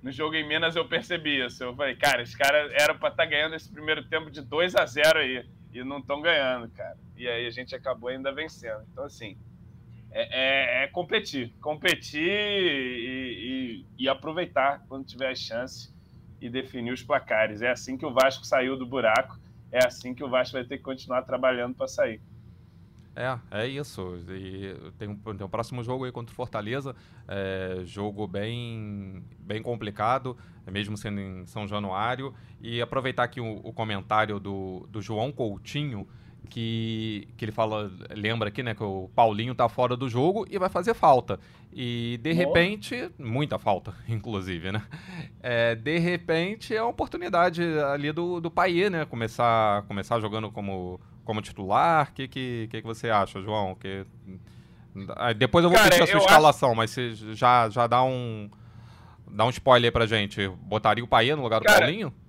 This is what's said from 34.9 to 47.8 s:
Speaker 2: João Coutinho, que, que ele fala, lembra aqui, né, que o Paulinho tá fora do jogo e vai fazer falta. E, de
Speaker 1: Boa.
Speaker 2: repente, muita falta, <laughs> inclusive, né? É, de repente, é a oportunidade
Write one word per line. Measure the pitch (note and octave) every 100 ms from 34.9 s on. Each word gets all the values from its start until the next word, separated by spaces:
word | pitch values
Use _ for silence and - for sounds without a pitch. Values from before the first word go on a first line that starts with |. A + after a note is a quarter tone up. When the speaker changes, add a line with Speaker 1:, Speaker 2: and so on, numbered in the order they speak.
| G#2
Speaker 2:
João | G#2 G#2+ B2
Coutinho, | C#3+ A#2 G2 - D3 D3 A2 G2 - - - -
que, | - A2+ A2+ A2+ A2 A2 G#2 - -
que |
ele | A2
fala, | G#2+ A2 G#2+ G#2 F2+ -
lembra | G#2+ G#2 A2+ G#2+
aqui, | G2+
né, | B2
que | A2
o | G#2+ F#2+ F#2
Paulinho | - A2+ G#2+ A#2
tá | B2+ A#2+
fora | - B2 B2
do | C3
jogo | A#2 D3 G3+ G3+
e | G3
vai | F#3
fazer | - F#3
falta. | A#3 E3 C3 - G2 - - -
E, | - B2 A#2+ A#2 A#2+
de | B2+
Speaker 1:
Boa. | E3 F3+
Speaker 2:
repente, | E3+ F3 G#3 - B3 F4 -
muita | A#2+ A#2+ D3 -
falta, | - F#2+ - F2
<laughs> | -
inclusive, | A2+ A#2+ G2+ F#2+ F2 F2
né? | G#2 - D3+ - F3+ D3 -
É, | B2+ A#2+ A#2
de | A#2 A#2 E3+
repente, | E3+ F3 F3 E3 F3+ A3 -
é | A3
a | A#3
oportunidade | A#3 D4 F4+ F4 F3 F3+ E3+ E3+ D#3